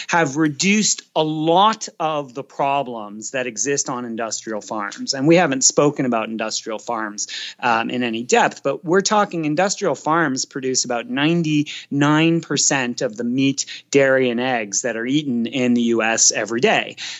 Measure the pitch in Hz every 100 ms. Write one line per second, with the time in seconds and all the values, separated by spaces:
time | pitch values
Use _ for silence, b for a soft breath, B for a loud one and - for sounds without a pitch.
0 | B 175 151 143 156 135 185 214 196 -
1 | - 165 156 156 160 175 214 233 - -
2 | 160 151 139 123 131 - 139 139 123 117
3 | 104 107 107 131 123 107 135 139 - 123
4 | 120 113 113 - 110 104 - 110 101 123
5 | 123 135 147 170 160 131 - - 147 -
6 | 127 117 107 110 110 - 113 107 - 113
7 | 107 104 - B B B 123 113 120 123
8 | 123 113 123 226 160 - 139 139 156 190
9 | 196 214 202 170 147 151 196 - 190 127
10 | 151 165 151 131 - 139 131 127 123 117
11 | 120 131 151 170 156 151 147 - - 143
12 | 147 151 165 165 - 143 - 143 120 120
13 | 131 107 120 131 139 135 - B B 139
14 | 135 131 127 117 131 120 104 - 123 113
15 | 120 151 143 120 117 135 123 120 117 113
16 | 110 113 - 135 104 117 214 143 107 -
17 | B